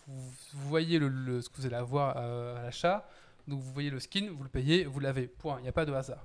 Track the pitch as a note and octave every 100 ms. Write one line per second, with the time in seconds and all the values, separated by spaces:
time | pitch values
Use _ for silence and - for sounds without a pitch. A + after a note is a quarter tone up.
0 | - C3+ B2+ B2+ - C#3+ C#3 D#3+ E3 E3
1 | C#3+ C3 B2+ B2 A#2+ - C3 A#2+ B2 C#3+
2 | C#3 C3 A#2+ A#2+ A#2+ A#2+ A#2+ - E3+ G#3
3 | - - - - - C#3 C3 C3+ D3 C3+
4 | - G3 G#3 D3+ C3+ C3 C3 F3 D3+ C#3
5 | C#3 C3 B2 - D#3 C3 B2+ C#3+ D3+ C3+
6 | C3 -